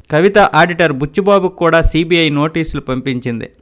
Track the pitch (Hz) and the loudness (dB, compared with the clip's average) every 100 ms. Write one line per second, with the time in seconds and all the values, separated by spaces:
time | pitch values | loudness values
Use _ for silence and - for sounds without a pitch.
0 | - 151 190 208 196 151 170 175 165 131 | -4 0 2 4 2 4 0 2 -2 0
1 | 147 202 196 202 185 - 170 165 160 156 | -4 -2 2 2 0 -2 2 2 2 0
2 | 165 170 160 143 156 165 156 135 - 131 | 0 0 0 0 -2 -4 -6 -8 -6 -6
3 | 131 123 123 113 - _ | -4 -6 -6 -8 -10 _